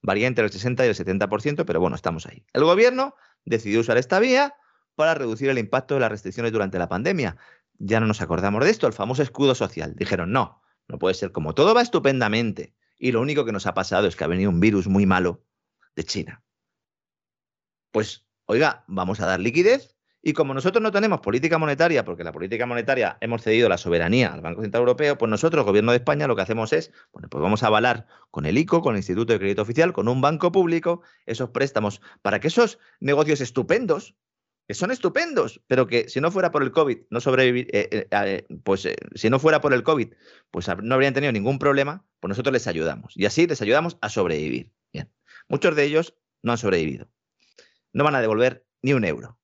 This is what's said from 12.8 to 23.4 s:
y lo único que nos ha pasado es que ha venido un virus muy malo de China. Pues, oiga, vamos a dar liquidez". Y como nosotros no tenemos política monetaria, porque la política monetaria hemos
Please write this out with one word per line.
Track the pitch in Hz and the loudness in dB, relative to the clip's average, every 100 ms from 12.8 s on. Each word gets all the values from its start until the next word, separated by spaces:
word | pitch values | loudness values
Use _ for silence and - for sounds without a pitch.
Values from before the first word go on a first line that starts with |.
| _ _ | _ _
y | 127 | -2
lo | 117 | 0
único | 131 147 | 0 -2
que | 117 | -2
nos | 101 92 | -4 -4
ha | |
pasado | 92 92 92 98 | -4 0 2 2
es | - | 0
que | |
ha | 78 | -2
venido | 90 98 | 0 0
un | 85 | 4
virus | 107 101 98 | 4 4 2
muy | 98 98 | 2 4
malo | 92 90 85 _ _ _ _ _ | 4 2 -4 _ _ _ _ _
de | - - | -10 -8
China. | 101 - - _ _ _ _ _ _ _ _ _ _ _ _ _ _ _ | -8 -10 -16 _ _ _ _ _ _ _ _ _ _ _ _ _ _ _
Pues, | 110 107 - _ _ - | -4 -4 -8 _ _ -2
oiga, | 113 151 - - | 2 2 0 -8
vamos | 92 92 107 | -6 -4 -2
a | 90 | -2
dar | 92 | 0
liquidez". | 107 143 190 269 - _ _ _ 156 | 0 2 4 2 -2 _ _ _ -4
Y | |
como | 151 147 135 | 0 -2 0
nosotros | 175 214 | 0 0
no | 220 | 0
tenemos | 196 214 170 | 0 0 0
política | 98 120 156 160 | 0 -2 0 0
monetaria, | 156 139 170 143 | 0 2 2 2
porque | 92 85 | -2 -8
la | 82 | -10
política | 76 92 110 123 | -8 -8 -4 -4
monetaria | 120 117 135 98 - | -4 -2 0 -2 -4
hemos | 113 117 | -6 -4